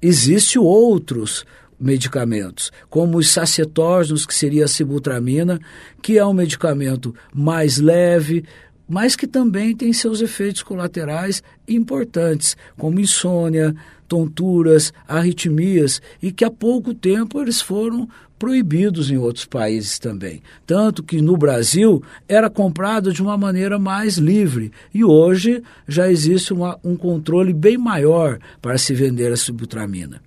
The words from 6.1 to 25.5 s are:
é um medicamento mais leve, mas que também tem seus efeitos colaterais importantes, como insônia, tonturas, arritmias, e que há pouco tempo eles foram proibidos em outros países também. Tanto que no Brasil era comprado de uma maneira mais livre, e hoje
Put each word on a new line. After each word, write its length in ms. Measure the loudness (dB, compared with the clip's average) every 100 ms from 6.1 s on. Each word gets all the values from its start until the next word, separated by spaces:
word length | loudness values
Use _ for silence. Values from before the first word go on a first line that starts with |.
| 2
é 80 | 4
um 80 |
medicamento 800 | 2 0 -2 -2 -2 -2 -4 -6 -12 -12
mais 440 | -4 -2 2 0 2
leve, 680 | 4 4 4 2 0 -4 -6 -20 -20 _ _
mas 280 | -2 0 0
que 120 | -2
também 480 | 0 0 0 -2 -2
tem 160 | -2
seus 300 | 0 -2 -2
efeitos 420 | -4 -4 -6 -6
colaterais 800 | -10 -8 -6 -6 -6 -6 -4 -6 _ _ -4
importantes, 880 | -2 -2 -4 -4 -2 0 0 -2 -6 -14 -8
como 220 | -4 -2
insônia, 760 | 0 0 0 -2 0 0 0 -2 -12 -20 _
tonturas, 840 | -2 -2 -4 0 2 6 4 4 -8 -6
arritmias, 960 | -2 0 0 -2 0 2 2 2 -2 -10 -10
e 100 | -10
que 140 | 0 -2
há 60 |
pouco 420 | 0 -2 0 -2
tempo 480 | -4 0 0 -2 -4
eles 180 | -4 -4
foram 480 | -4 -4 -4 -4 -8 -12 -20 _
proibidos 720 | -2 0 2 2 0 0 -2
em 60 | 0
outros 260 | -2 -4
países 560 | -8 -4 -2 -2 -4 -8
também. 420 | -8 -10 -12 -14 -20 -20 -2
Tanto 380 | 2 2 -2
que 180 | -6 0
no 140 | 2 4
Brasil 640 | 2 2 0 2 4 2 -2 -20 _
era 240 | 2 2
comprado 640 | 0 -2 -2 -4 -2 -2
de 100 | -2
uma 160 | -2 -2
maneira 400 | -2 -2 -2 -2
mais 400 | -2 -2 -2 0
livre, 540 | 2 4 2 -2 -6 -12 -8
e 100 | 0
hoje 580 | 6 6 6 4 0